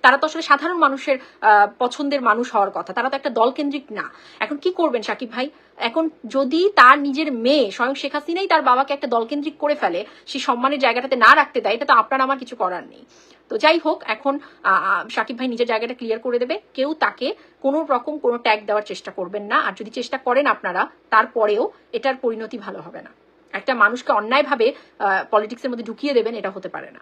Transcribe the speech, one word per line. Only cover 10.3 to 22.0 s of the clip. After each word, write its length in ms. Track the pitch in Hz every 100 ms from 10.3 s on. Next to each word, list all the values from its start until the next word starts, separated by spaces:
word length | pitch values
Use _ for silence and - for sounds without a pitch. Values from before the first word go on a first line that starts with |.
| 269
সম্মানের 400 | - 240 262 285
জায়গাটাতে 380 | 254 226 262 262
না 200 | 226 294
রাখতে 240 | 285 254
দেয়, 140 | 208
এটা 100 | 233
তো 80 | 285
আপনার 280 | 247 220 269
আমার 180 | 262 269
কিছু 180 | 254 240
করার 320 | 190 175 -
নেই। 160 | - - _ _ _ _
তো 100 | 220
যাই 200 | 302 339
হোক, 240 | 302 320 -
এখন, 320 | 214 277 285 - -
আ, 100 | -
আ, 360 | 190 190 196 208
শাকিব 300 | - 220 233
ভাই 100 | 254
নিজের 180 | 233 233
জায়গাটা 280 | 220 233
ক্লিয়ার 260 | 247 226 226
করে 180 | 254 240
দেবে, 220 | 247 381 _
কেউ 200 | - 269
তাকে 400 | 320 214 - 262 427 _ _
কোনো 240 | 269 294 302
রকম 300 | 254 254 302
কোনো 200 | 247 240
ট্যাগ 280 | 233 214 208
দেওয়ার 160 | 208
চেষ্টা 280 | 208 190 -
করবেন 320 | 190 180 196
না। 140 | 208 214
আর 160 | 208
যদি 180 | 190 214
চেষ্টা 280 | - 240 269
করেন 280 | - 247 285
আপনারা, 420 | 208 196 180 226 _ _
তারপরেও 600 | 220 226 240 214 208 370 - _
এটার 240 | 233